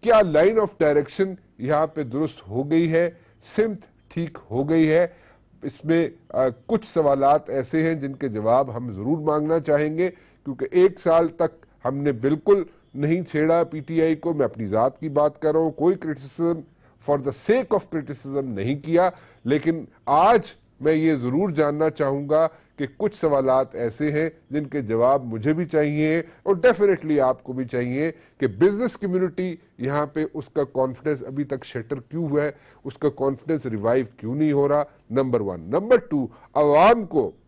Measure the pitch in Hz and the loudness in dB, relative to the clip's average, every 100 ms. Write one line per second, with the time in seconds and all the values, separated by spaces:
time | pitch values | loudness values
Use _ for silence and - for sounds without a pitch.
0 | 220 226 196 151 180 220 208 - 156 147 | 4 4 4 4 4 4 -2 0 2 2
1 | 147 - 190 185 _ _ 127 147 156 156 | 0 -4 -4 -4 _ _ -2 0 0 -4
2 | 135 127 156 - 92 110 143 165 170 165 | -8 -4 -6 -8 -8 -6 0 0 2 0
3 | 170 170 _ _ - - 220 202 - _ | -2 -6 _ _ -10 -2 -2 -4 -16 _
4 | _ - 165 - - 120 143 165 156 156 | _ -8 -8 -10 -8 -6 0 2 4 2
5 | 175 - _ _ _ _ - - 151 165 | 0 -4 _ _ _ _ -14 -12 -2 0
6 | 165 - _ - 131 123 _ 233 - 170 | 0 -6 _ -2 -2 -2 _ -4 -2 0
7 | 151 139 139 147 - 135 127 160 160 165 | 2 4 4 2 0 -6 -2 -2 0 -2
8 | 139 135 139 107 107 123 135 113 123 95 | -6 -6 -6 -2 2 2 0 -4 -10 -8
9 | 113 165 151 151 151 165 156 147 151 160 | -2 -2 0 -2 0 -2 2 0 0 -2
10 | 180 - _ _ - 127 135 180 185 190 | -4 -4 _ _ -12 -8 -2 4 4 2
11 | 180 165 170 - 170 - _ _ 123 139 | 2 2 2 0 -4 -4 _ _ -6 -2
12 | 143 127 131 151 202 196 175 _ _ 131 | -2 0 0 0 2 2 2 _ _ -4
13 | 147 170 175 151 156 165 165 156 143 165 | -2 -2 -2 -2 2 2 0 -6 -4 0
14 | 160 156 170 156 120 - 107 107 123 - | 0 0 -2 -2 -2 -2 -2 0 0 -2
15 | 156 143 147 147 156 156 160 151 165 190 | -4 0 0 0 0 2 0 0 0 0
16 | 160 139 135 - 170 170 - _ _ _ | -4 -10 -12 -4 -2 -2 -8 _ _ _
17 | - 143 135 - - 240 247 202 - 165 | -2 -2 -2 -8 0 0 0 -4 -2 -10
18 | 135 143 139 139 135 101 104 143 147 165 | -8 -14 -8 -6 -6 -6 -4 -6 0 2
19 | 185 - - _ 113 147 151 165 - _ | 2 -2 -20 _ -2 -2 0 -4 -6 _
20 | - 147 185 240 - - _ _ 147 160 | 0 4 6 4 0 -18 _ _ 0 2
21 | 160 147 123 139 196 151 147 147 160 - | 2 0 0 -2 -2 0 0 2 -2 0
22 | 139 139 143 151 160 - _ _ 139 - | -2 -2 0 0 0 -4 _ _ -10 -4
23 | 214 - 165 139 131 131 131 - 117 107 | -6 -2 0 2 2 2 0 -4 -6 -4
24 | 151 147 160 160 _ 143 147 147 113 113 | -2 -2 -4 -6 _ -6 -4 -6 -2 2
25 | 120 139 123 113 123 156 175 156 151 147 | 4 2 0 -4 -2 -2 0 0 0 0
26 | 156 165 165 - - 190 247 214 202 180 | 0 -2 -4 -10 -2 4 4 4 2 2
27 | 156 147 131 127 - 127 123 123 123 131 | 0 2 2 0 -6 -8 -6 -4 -4 -2
28 | 160 156 _ _ 131 95 180 208 247 - | -4 -6 _ _ -4 2 2 2 -4 -4
29 | 202 180 180 151 185 165 _ - 123 143 | -4 -2 -2 -4 -6 -6 _ -8 -4 -2
30 | 147 151 156 160 - 151 139 131 131 123 | -4 -4 -6 -6 -8 -4 -2 -2 -2 -2
31 | 151 143 120 135 143 135 - 127 113 139 | -4 -4 -6 -8 -6 -8 -8 -12 -8 -10
32 | 120 156 165 147 147 - - _ 139 - | -8 -8 -2 0 -2 -6 -20 _ -16 -4
33 | 151 139 135 135 - 156 127 110 107 127 | -4 0 -2 -2 -4 -4 -2 -2 0 0
34 | 120 - 110 135 156 143 143 147 143 _ | -2 -8 -8 -2 0 2 2 0 -2 _
35 | _ 123 131 120 101 90 82 143 208 247 | _ -2 0 -2 -2 -8 -4 -4 2 2
36 | - 151 127 - - - 147 147 190 240 | 2 -4 -4 -10 -6 0 4 6 6 4
37 | 190 160 104 - | 2 -2 -2 -6